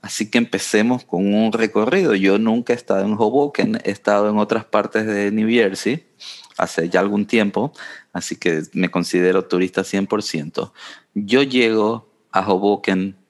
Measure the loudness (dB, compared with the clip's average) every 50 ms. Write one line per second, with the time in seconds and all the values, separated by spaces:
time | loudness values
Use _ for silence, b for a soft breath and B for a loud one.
0 | -14 -10 -8 -8 -8 0 0 0 0 2 -2 -6 -4 0 2 2 2 2 0 -2
1 | -4 _ -4 -2 0 2 2 2 2 0 0 0 -2 0 0 0 0 2 2 2
2 | 2 2 2 2 2 2 2 2 2 2 0 0 0 -2 -4 -4 -2 -2 -2 0
3 | 0 -2 0 0 0 2 2 2 0 0 0 -2 0 0 0 -2 -4 -6 -6 -4
4 | _ 0 2 2 2 2 2 0 0 0 0 -4 -4 _ -2 -2 -2 0 -2 -2
5 | -2 0 -2 0 0 0 0 0 0 2 2 2 2 2 0 -2 -2 -2 -2 -2
6 | _ _ _ B B B B B B B B -4 -4 -2 -2 -4 -4 0 2 2
7 | 2 2 0 -2 -2 0 2 2 2 2 0 -2 -4 -4 -6 B B B B B
8 | B B _ -10 -8 -8 -10 -4 -2 -2 -2 -2 -4 -6 _ -2 -2 -2 -2 -2
9 | -4 0 0 2 2 4 2 2 0 0 -2 -2 -2 0 -2 -4 -4 -2 -2 -4
10 | -2 -2 -2 -4 -4 -4 -6 -8 -8 -6 -8 -8 -8 -8 B B B B B B
11 | B B _ -8 -4 2 2 2 2 2 2 2 2 4 2 2 2 0 -2 -4
12 | -8 _ _ _ _ _ -2 -2 2 2 0 2 4 2 2 2 0 0 0 0
13 | 0 -4 -6 _ _ _